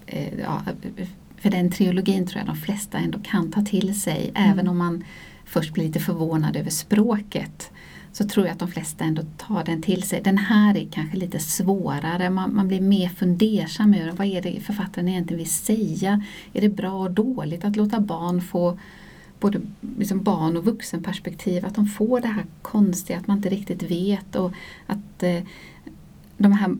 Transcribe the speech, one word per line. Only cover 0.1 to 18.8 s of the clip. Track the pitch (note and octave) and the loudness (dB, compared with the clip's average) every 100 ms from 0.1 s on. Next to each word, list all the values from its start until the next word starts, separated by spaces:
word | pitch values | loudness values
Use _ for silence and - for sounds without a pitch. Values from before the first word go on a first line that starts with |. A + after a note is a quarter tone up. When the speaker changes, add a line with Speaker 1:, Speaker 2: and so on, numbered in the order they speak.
| - - - | -8 -6 -6
Speaker 1:
ja, | - - - - - - F3+ - - - | -4 -4 -6 -8 -10 -10 -10 -12 -20 0
för | G#3 | 2
den | F#3 F3+ | 4 2
trilogin | - F#3+ F#3 G3 F#3+ F3+ | 2 2 2 2 2 0
tror | - | -4
jag | - | -6
de | D#3 | -6
flesta | - G#3 - D#3+ | -4 -6 -4 -4
ändå | E3+ - | -4 -4
kan | - F#3+ D#3+ | -2 -2 0
ta | G#3 | 0
till | G#3 F#3 G3 G3+ | 0 2 0 -2
sig. | - - - | -2 -2 -2
Speaker 2:
Mm. | - G3+ | 2 4
Speaker 1:
Även | F#3+ F3+ | 4 4
om | F3 | 2
man | F3 E3+ - - - - | 0 -2 -6 -16 -20 -20
först | - E3+ D#3 | -4 -2 -2
blir | D#3+ | -2
lite | D#3+ D#3+ | 0 0
förvånad | - E3 D#3+ D#3+ D3+ D3+ | -2 -2 0 2 0 0
över | D#3 | -4
språket | - - G#3 A#3 G#3 - - - - - - - - - | -4 2 4 4 2 -2 -6 -6 -12 -18 -18 -20 -20 -8
så | - G3+ | -4 0
tror | G#3 F3 | 2 0
jag | |
att | D#3+ | 0
de | F3+ | -6
flesta | E3 D#3 - | -6 -8 -4
ändå | D#3+ D#3 D#3 - | -2 -2 -4 -10
tar | - F3+ | -6 -4
den | E3 E3 | -2 -2
till | F#3+ F3+ | 0 -2
sig. | - F3 | -2 -2
Den | G3 G3 | 2 2
här | G3+ G#3+ G#3 G3+ | 4 4 6 4
är | - | -2
kanske | D#3 D#3 F#3 | -6 -6 -4
lite | F3 E3 | -4 -6
svårare. | D#3 - F#3 G3 D#3+ C#3 D#3+ F3 F3+ | -4 -2 0 0 0 -4 -2 -2 0
Man, | F#3+ - | 0 0
man | G#3 F#3+ | 2 2
blir | F#3+ | 2
mer | F#3+ G3 F3+ | 4 4 4
fundersam | - F3+ F3 A3 G3 D#3 - G#3+ | 2 2 4 4 2 0 4 6
över | F3+ D#3+ | 6 4
vad | F3+ G3 | -2 -2
är | F3+ | 0
det | F3+ - | -2 -4
författaren | - G#3 F3+ F#3 F3+ | -4 -4 -4 -2 0
egentligen | F#3 E3 E3 | 0 -2 -2
vill | D#3+ | -4
säga. | - - A3 F3 D#3 F#3+ G#3 - - - | -2 0 2 0 0 2 2 0 -10 -8
Är | - | 2
det | G#3 | 2
bra | G3+ F#3+ | 2 -4
och | F#3+ F#3+ | -2 -2
dåligt | F3+ B3+ A#3+ D3+ F3 | 0 0 -2 -4 -4
att | G#3 G#3 | -2 2
låta | G#3 A3 | 2 2
barn | G3 E3 F3 F3+ | 0 -2 -2 -2
få | - F3 F3 F3+ | 0 0 0 0